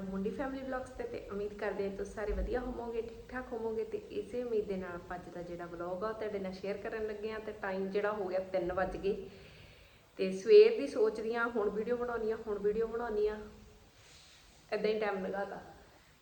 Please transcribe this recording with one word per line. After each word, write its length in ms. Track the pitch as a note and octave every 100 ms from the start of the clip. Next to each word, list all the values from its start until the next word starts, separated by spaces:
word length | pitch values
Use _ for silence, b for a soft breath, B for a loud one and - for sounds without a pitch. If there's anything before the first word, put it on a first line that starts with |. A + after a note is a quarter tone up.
ਮੁੰਡੀ 280 | F#3+ F#3+ G#3
ਫੈਮਿਲੀ 320 | A#3 C4+ C4+
ਵਲੌਗਸ 260 | C4 B3+ B3+
ਤੇ। 140 | -
ਤੇ 240 | A#3 A#3+ -
ਉਮੀਦ 220 | G3+ G3+ G3+
ਕਰਦੇ 300 | G#3+ G3 G3
ਹਾਂ 80 | G3
ਤੁਸੀਂ 180 | G3+
ਸਾਰੇ 180 | - G#3+
ਵਧੀਆ 280 | F#3+ G3+ B3
ਹੋਵੋਗੇ, 420 | B3+ A#3 A3+ A3+
ਠੀਕ 260 | A3+ - -
ਠਾਕ 240 | B3 B3+
ਹੋਵੋਗੇ। 320 | A3+ A3+ A3
ਤੇ 140 | G#3+ G#3 -
ਇਸੇ 320 | G3+ G3+ B3
ਉਮੀਦ 240 | A#3+ A3 G3
ਦੇ 100 | F#3+
ਨਾਲ 180 | F3+
ਆਪਾਂ 220 | F3 - F3+
ਅੱਜ 120 | F3
ਦਾ 80 | F3
ਜਿਹੜਾ 240 | F3 F3 E3+
ਵਲੌਗ 380 | E3+ F3 F#3
ਆ 40 | A3
ਉਹ 60 |
ਤੁਹਾਡੇ 240 | A3 G#3+ G3+
ਨਾਲ 140 | F#3
ਸ਼ੇਅਰ 240 | F#3 G3 G3
ਕਰਨ 300 | A3+ A3+ G#3+
ਲੱਗੇ 260 | G#3 G#3+
ਹਾਂ। 80 | A3
ਤੇ 120 | G#3+
ਟਾਈਮ 360 | G#3 G3 F#3+ F#3+
ਜਿਹੜਾ 220 | G3+ G3+
ਹੋ 160 | G#3+ F#3
ਗਿਆ 120 | F#3 F#3+
ਤਿੰਨ 200 | F#3 F3
ਵੱਜ 240 | F#3 F#3 D#3+
ਗਏ 320 | G3 - - B B B B B B B B -
ਤੇ 140 | F#3+
ਸਵੇਰ 460 | F#3+ A3+ G#3 A3+ A#3
ਦੀ 80 | C4+
ਸੋਚਦੀ 480 | B3+ A3 A3 A3
ਹਾਂ 140 | A#3 A#3+
ਹੁਣ 200 | A#3+ G#3
ਵੀਡੀਓ 260 | G3 A3 A#3+
ਬਣਾਉਣੀ 340 | A#3+ A#3 A3
ਆ, 60 | A3 A3
ਹੁਣ 120 | G3+
ਵੀਡੀਓ 280 | G#3 G#3+ A3+
ਬਣਾਉਣੀ 400 | A3+ A3 G#3 G#3+
ਆ, 120 | G#3+ G#3+ - - - - B B B B B B B -
ਏਦਾਂ 180 | G#3 G#3+
ਹੀ 80 | G#3+
ਟਾਈਮ 220 | G#3 G3 F#3
ਲੰਘਾਤਾ। 340 | G3 G3 F3+ - - B B B B